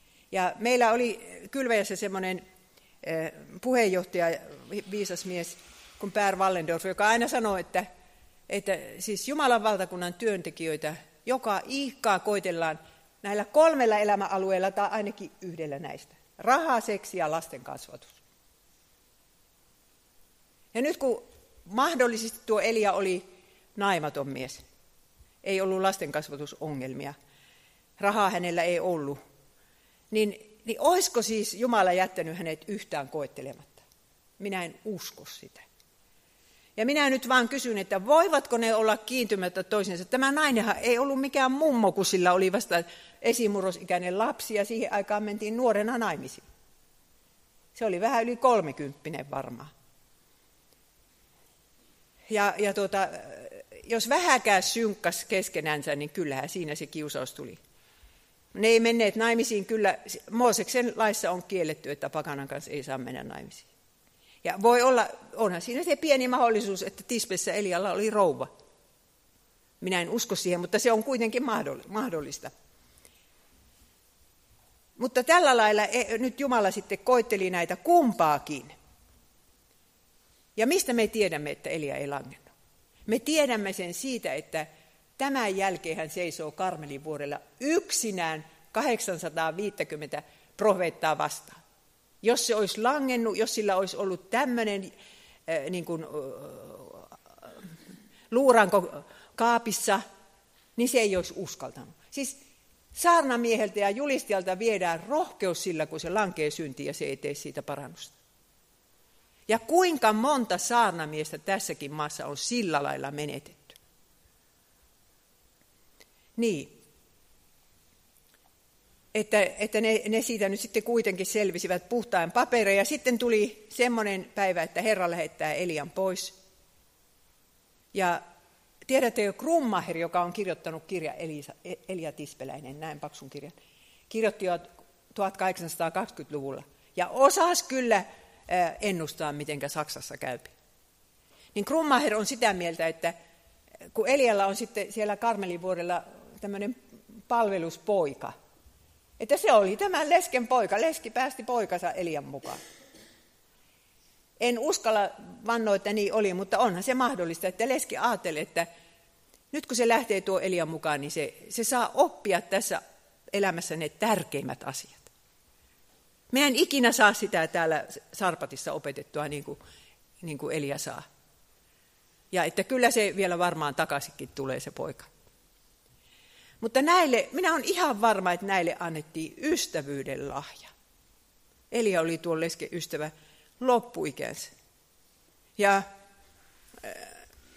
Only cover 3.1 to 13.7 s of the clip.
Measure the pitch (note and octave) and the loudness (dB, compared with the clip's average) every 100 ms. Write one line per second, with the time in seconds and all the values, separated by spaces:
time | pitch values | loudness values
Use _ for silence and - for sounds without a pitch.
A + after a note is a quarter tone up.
3.1 | D#3+ D#3+ - C#3+ - B3+ B3+ G#3+ F#3 F#3 | -4 -4 -10 -18 -8 0 4 4 2 -2
4.1 | F3+ E3+ E3 - C#3+ B2+ G3+ F#3+ G#3 F#3 | 0 0 -2 -8 -20 -12 -12 -8 -6 -6
5.1 | F3 F#3 F3+ E3 - - - - - G3+ | -6 -6 -6 -8 -12 -20 -20 -20 -12 -4
6.1 | G#3+ G3+ F#3 F#3+ F3+ D#3+ E3 F#3+ F3+ G#3 | 0 2 4 2 2 0 -2 -2 2 4
7.1 | A#3 A#3 B3 A3 F#3+ E3+ F3+ F3+ - - | 4 2 0 0 -2 -2 -4 -4 -10 -20
8.1 | _ - _ - G3+ G3 F3 B2+ A2 G#3+ | _ -20 _ -8 -4 -2 -4 -6 -10 -6
9.1 | G3 - D4 C4+ A#3 G#3+ G3+ F#3 F3+ F3 | -6 -4 0 4 4 4 0 -2 -4 -6
10.1 | F3 A3+ G3 E3+ - E3 D#3 D#3 D3+ - | -2 -2 -2 -4 -6 -6 -4 -6 -8 -14
11.1 | _ - B3+ A#3+ G3 - C4+ C#4 - A3+ | _ -4 -2 0 -2 -2 -6 -6 -2 2
12.1 | F#3+ - G#3 F#3 E3+ D#3+ D#3+ - - _ | 2 2 0 0 -2 -2 -4 -12 -20 _
13.1 | _ G3+ G#3 G3+ D4 E4 | _ -6 -4 2 6 6